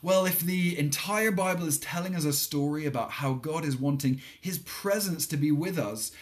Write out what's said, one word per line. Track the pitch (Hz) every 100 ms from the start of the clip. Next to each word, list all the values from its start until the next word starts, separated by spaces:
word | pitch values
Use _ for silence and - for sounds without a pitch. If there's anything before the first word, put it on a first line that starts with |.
Well, | 170 190 185
if | 180
the | 170 185 175 170
entire | 147 139 - 208 220
Bible | 196 185 175 170
is | 147
telling | - 170 180
us | 180 147
a |
story | 143 - 147 143 151
about | 151 123 113
how | - 139
God | 131 135 160
is | 160 131
wanting | 135 143 139 131 - -
his | 185 170
presence | - - 202 202 196 165 -
to | 151
be | 147
with | 147 175 170
us, | 107 107 - -